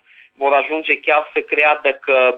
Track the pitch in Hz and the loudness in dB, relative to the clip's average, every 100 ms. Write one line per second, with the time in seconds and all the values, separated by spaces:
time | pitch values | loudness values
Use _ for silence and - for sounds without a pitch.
0 | _ _ _ - 139 139 135 156 156 143 | _ _ _ -4 0 0 0 -6 -4 -4
1 | 156 151 156 156 151 147 151 147 143 135 | 0 0 0 -6 -4 0 0 2 -2 -2
2 | - 131 127 | 0 2 2